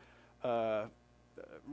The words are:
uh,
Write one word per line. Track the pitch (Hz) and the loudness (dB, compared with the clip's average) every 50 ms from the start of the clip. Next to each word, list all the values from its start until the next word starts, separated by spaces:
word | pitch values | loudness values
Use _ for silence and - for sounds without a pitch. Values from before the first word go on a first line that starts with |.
| - - - - - - - - - | -12 -20 -20 -20 -20 -20 -14 -4 0
uh, | 127 117 117 113 110 110 107 107 113 - - - - - - - - - - - - - 73 - 135 | 2 2 4 4 2 2 0 0 -4 -8 -16 -20 -20 -20 -20 -20 -20 -18 -18 -16 -16 -16 -16 -14 -12